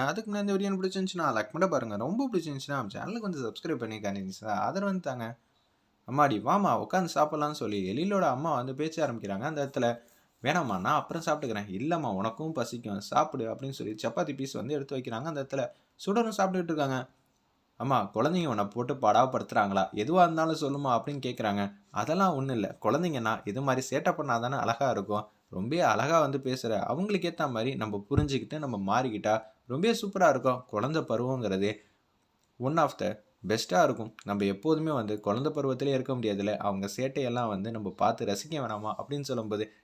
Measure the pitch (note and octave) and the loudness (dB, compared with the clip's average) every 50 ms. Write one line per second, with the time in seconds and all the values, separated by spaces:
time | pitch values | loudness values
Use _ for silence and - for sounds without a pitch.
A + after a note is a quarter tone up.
0 | B2 C#3 E3+ A3 A3 G#3+ G3+ G#3 G3+ G3+ G3 F#3+ G3+ G3 G3 F#3 F#3+ F#3 F#3 G3 | 0 0 -2 -2 -4 -4 -4 -2 0 2 2 2 2 0 0 0 -2 -2 -2 -2
1 | F#3+ F#3 - F3 D#3+ C#3+ A#2+ A2 G#2 - - D#3+ F#3 - D#3+ C3 A#2+ A2+ G#2 G2+ | -2 -2 -2 0 0 0 2 0 0 -2 0 0 0 2 2 2 0 -2 -4 -4
2 | A#2 D3 F#3+ A#3+ C#4 B3+ A3+ F3 D#3 D3+ C#3+ C3+ - - C#3+ C3+ A#2 G2+ - G#2 | -2 -2 -2 -2 -2 0 0 -2 -2 -2 -6 -8 -6 -4 -4 -4 -4 -4 -6 -8
3 | - D#3+ G#3+ A#3 G#3+ G3 F3 C#3 B2 A2 G#2 - - E3 D#3 A#2+ A#2 G#2+ A2 G#2+ | -8 -6 -6 -6 -4 -6 -4 -4 -4 -6 -6 -6 -4 -4 -4 -4 -4 -6 -6 -4
4 | G#2 G2+ G2 G2 F#2+ F#2+ F#2+ - A2 G#2+ G#2 G2 G#2 A#2 D3+ G3 G3+ G3+ F#3+ F#3 | -4 -4 -4 -4 -4 -6 -8 -8 -4 -2 -2 0 0 -2 -2 -2 -2 -2 -2 -2
5 | F3 C#3+ C3 A#2+ A2+ A2+ A#2+ - _ _ _ _ _ _ _ _ _ _ _ _ | -4 -4 -6 -6 -6 -8 -8 -12 _ _ _ _ _ _ _ _ _ _ _ _
6 | _ - B2+ C#3+ D3 C#3 A#2+ G2+ G2+ C3 F3 G#3 G3 D#3+ A#2+ G#2 A2 - - F#3 | _ -2 2 4 4 4 4 2 0 2 2 4 4 4 2 2 0 0 0 0
7 | F3+ D#3 - D3+ D3+ D3+ D#3+ D3+ D3+ D3 D3+ D3 A#2+ G#2+ G#2 G2+ F#2+ F#2 G2+ C3+ | 0 2 2 2 2 2 2 0 -2 -2 -2 -2 -4 -2 -2 0 0 0 0 0
8 | F3 G3+ G3+ G3 F3+ D3 B2 B2+ D#3 E3+ D3 B2 B2 C3 C3 C3+ D3+ D#3+ D#3 E3 | 0 0 2 2 2 2 2 0 0 0 0 -2 -2 -4 -4 -4 -4 -4 -2 -2
9 | D#3 C3 A#2+ A2 G#2 G2+ G2 G2 B2 D#3 D#3 D3 C#3 C3 - C#3 A#2+ A#2 A#2 A#2 | -2 -2 -2 -4 -4 -4 -4 -4 -4 -4 -4 -4 -4 -2 0 0 2 2 0 0
10 | - - - _ _ _ _ _ - B2+ D#3 F3 D#3 A#2 G2 F2+ F#2 B2 D3+ D3 | -6 -20 -20 _ _ _ _ _ -2 0 0 0 0 0 -2 -2 0 2 2 0
11 | - - D#3 E3 D#3+ E3 D3 D3 C#3+ A#2+ A2 G#2 G2+ G2+ F#2 G2 B2+ D#3 F3 E3 | 0 -2 -6 -4 -2 0 -2 0 0 -4 -4 -4 -4 -6 -6 -4 -2 -2 -2 0
12 | D3 A#2 G2 F#2 G2+ A2+ A2 - D#3 D#3+ D#3+ C3+ A#2 - - A#2 A#2+ A2 G2+ G2 | 0 -2 -2 -2 -2 -2 -4 -4 -6 -6 -2 -2 -4 -4 -4 -8 -8 -6 -6 -6
13 | - - - C#3 D#3 D3+ - C3 A2+ A2+ A2 A2 C3 C3+ C3+ - A#2+ G#2+ A2 G#2+ | -4 0 2 2 2 2 0 -4 -4 -4 -4 -6 -8 -8 -8 -6 -6 -8 -6 -4
14 | - - C3 F3 F3 D3+ C3+ C#3 C3+ C3+ - A2+ G2+ B2+ D3+ C#3+ C#3 - C#3+ C3 | -4 -4 -2 -2 -2 -2 -4 -6 -6 -6 -6 -6 -6 -4 -4 -4 -6 -6 -6 -6
15 | B2+ B2 A2+ A2+ C#3 E3 D#3 C#3+ C3+ - - C3+ B2 - - _ _ _ _ - | -6 -6 -6 -6 -6 -6 -6 -6 -6 -4 -2 -2 -2 -4 -6 _ _ _ _ -10
16 | - F#3+ G3+ A#3 A#3 A3 G3 G3+ F#3+ F#3 F#3 F#3 F3 E3+ D#3+ D3+ C#3+ C3+ C3 B2+ | -4 0 2 2 2 2 2 2 2 2 2 0 -2 0 0 0 0 0 0 -2
17 | - - _ _ _ _ _ _ _ _ _ _ _ _ _ - A#2+ C3+ C3+ A#2+ | -4 -6 _ _ _ _ _ _ _ _ _ _ _ _ _ -4 0 2 2 2
18 | G2+ F#2+ - A2 A#2 D3+ F3+ F3+ E3+ D3 A2+ G2+ G2+ G2+ - A#2 B2+ C3 C#3+ C3 | 2 2 0 2 2 4 4 2 2 2 2 0 0 0 0 -4 -2 -2 -2 2
19 | - G#2+ G#2 A2+ C3 C3 B2 A2+ G#2 - - A#2 G#2 G2+ G2 G2 F#2 - - G2+ | 4 6 8 8 6 6 4 -2 -2 0 2 2 2 4 4 2 2 2 0 -2
20 | G#2+ B2+ E3+ F#3 F3 E3 D#3+ D#3+ D#3+ E3 D#3+ D3+ D3+ C3+ C#3 C#3+ C#3+ C3+ A#2+ A2+ | 0 2 6 6 6 6 6 4 2 2 2 0 0 -2 -2 0 2 2 2 2
21 | - D3 C#3+ C#3 B2+ B2 A#2+ - A2+ G#2 G2+ G2+ G2+ G2 - - _ _ - G2+ | 2 0 -6 -6 -4 -6 -4 0 0 0 2 2 0 -2 -4 -10 _ _ -4 -4
22 | G#2+ C3 D#3+ F#3 G3 F#3 D#3+ C3 C3+ C3+ B2+ A2+ G2 - - - - G#2+ B2+ D3 | -2 0 2 2 4 2 2 0 0 -2 0 0 0 -2 -2 -2 0 2 2 4
23 | F3 F3 D3+ B2 A2+ G#2+ A2+ F#2+ - G#2 G2+ C3 C#3 C#3 B2+ C3 B2 - - C#3+ | 2 2 0 0 0 0 0 0 -2 -4 -4 -2 0 0 2 0 0 -2 -2 0
24 | - F3+ E3+ - D3 C3+ A#2+ A#2 A#2 B2 C#3 B2+ A2 A2 A2+ - C#3 C3 A2+ G#2 | 2 2 0 0 0 0 0 2 2 0 -2 0 0 0 0 2 2 2 2 0
25 | G2 G#2 G#2 G#2 G#2+ - _ _ _ - - F#2 G2 A#2 D3+ F3 E3 B2 G#2+ G#2+ | 0 0 -2 -2 -2 -4 _ _ _ -12 -8 -6 -4 -2 2 4 4 4 4 4
26 | B2+ D3 E3 E3 D3+ C#3 C3+ C#3 - C3 B2+ - - A2+ A2 F#2+ - - B2 D#3 | 4 4 4 4 4 4 2 -2 -2 -2 -4 -2 -2 0 0 0 0 -2 -2 -2
27 | F#3+ G#3+ G3+ F#3 E3+ E3+ E3 - D#3 C#3 A#2+ A2 A2+ C3 C3+ - A2 G#2+ G#2 G2+ | 0 0 0 0 -2 -2 -2 -2 -2 -2 0 0 -2 -2 -2 -2 -4 -4 -4 -6
28 | G2+ - C#3 D3 D3+ C#3+ C#3 A#2+ - - D#3+ D#3 D3+ C3 A#2 G2 G2 F#2+ G#2+ B2 | -4 -2 0 2 2 2 0 -2 -4 -4 -8 -6 -6 -4 -4 -2 0 2 2 2
29 | C3+ C3 G#2+ G2+ F2+ G#2 G#2+ A2+ - - - _ _ - B2 C#3+ F3+ A#3 A3+ A3+ | 2 0 -2 -2 2 2 2 2 0 -4 -20 _ _ -6 -4 0 2 2 2 0
30 | G#3+ G3 - G3 F#3 D#3 - B2+ A#2 C3 B2+ B2 - - - G#2 A#2 C#3 D#3 D#3 | -2 -4 2 4 6 6 6 6 4 2 0 0 -2 -4 -2 0 0 2 0 0
31 | C3+ - A2+ A2 A#2+ B2+ C3+ B2+ A#2 G2+ F#2+ F#2+ G2 G#2 A2 - - _ _ _ | 0 0 0 0 0 0 0 0 0 0 2 2 2 0 -2 -4 -10 _ _ _
32 | _ _ _ _ _ _ _ _ _ _ _ - A#2+ C3+ D#3+ E3+ D3+ C3+ - - | _ _ _ _ _ _ _ _ _ _ _ -4 -2 0 2 4 2 2 2 0
33 | G2+ F#2+ G#2+ - - _ _ _ - F#2 G#2+ A#2 - - - F#3 E3 C3+ B2 - | -4 -4 -4 -4 -10 _ _ _ -2 0 0 0 0 2 4 6 6 6 4 0
34 | A2 A2 - - - G2+ G2+ G2+ G2+ G2 G2 F#2+ - D#3 D#3+ D#3 D#3+ D#3+ D3+ B2+ | -4 -8 -10 -10 -4 -2 0 2 2 2 0 0 0 0 2 2 2 0 0 0
35 | A2 G#2 G#2+ G#2 - G#2 G2+ A#2+ C#3 D3+ D3 D3+ C3+ C3+ C3 A#2+ C#3 C#3+ C#3 B2+ | 0 -2 -2 -2 0 0 0 2 0 -2 -2 0 0 0 0 0 0 0 0 0
36 | A#2+ C#3 C3 B2 A2 G#2+ G2+ G2 G2 G#2 G#2 - - G2+ G2 G2 G2 G2+ - - | 0 -2 -2 -2 0 0 0 0 0 0 0 0 0 -2 -2 -2 -2 -4 -4 -4
37 | B2+ C3+ C3+ D3 C3 A#2+ A#2+ B2 A#2+ A2 G2+ F#2+ G2 A2+ A2+ A2+ G#2 F#2+ - - | -4 -4 -2 -2 -2 0 0 0 0 0 -2 -2 -4 -4 -6 -6 -6 -6 -2 2
38 | G2 G#2+ A#2 - A#2+ G#2 G2 G2+ - D3 D#3+ D3 B2+ A2 G#2+ G#2 G#2 G#2+ G2+ - | 2 2 2 2 0 -2 -2 -2 -4 -6 -6 -4 -4 -4 -4 -4 -4 -6 -6 -6
39 | - - C#3+ C#3+ C#3 C#3 B2+ A#2 A2 G#2 G#2+ G#2 G#2+ - - _ | -6 -6 -6 -6 -4 -4 -4 -4 -2 -2 -2 -2 -2 -4 -8 _